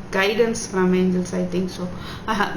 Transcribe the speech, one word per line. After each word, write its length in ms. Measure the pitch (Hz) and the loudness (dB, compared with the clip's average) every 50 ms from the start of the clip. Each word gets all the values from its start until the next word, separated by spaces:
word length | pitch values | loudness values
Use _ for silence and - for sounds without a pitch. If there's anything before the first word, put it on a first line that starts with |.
| - - - | -8 -4 0
Guidance 460 | 190 190 202 226 226 233 226 226 226 - - - | 0 2 2 4 4 2 2 2 -2 -4 -2 0
from 200 | 190 185 180 185 | 2 4 4 4
Angels, 400 | 185 185 185 180 180 180 180 185 | 4 4 4 2 2 0 -2 -2
I 120 | 180 180 180 180 | -2 -2 -2 -2
think 140 | 180 190 | -2 -2
so. 200 | 185 - - 180 180 175 - - - - - - | -2 -4 -6 -8 -8 -8 -10 -10 -10 -10 -10 -6
ஆஹா, 220 | - 220 202 208 - - | -4 -2 0 0 -2 0